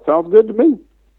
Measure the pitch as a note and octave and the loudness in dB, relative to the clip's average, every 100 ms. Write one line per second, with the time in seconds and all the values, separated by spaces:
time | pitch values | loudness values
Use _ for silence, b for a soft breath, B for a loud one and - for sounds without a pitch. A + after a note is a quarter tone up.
0 | - D#3 E3+ G#3 A3 G#3+ D#4+ C4 - _ | -4 -4 2 2 2 0 0 -2 -8 _
1 | _ | _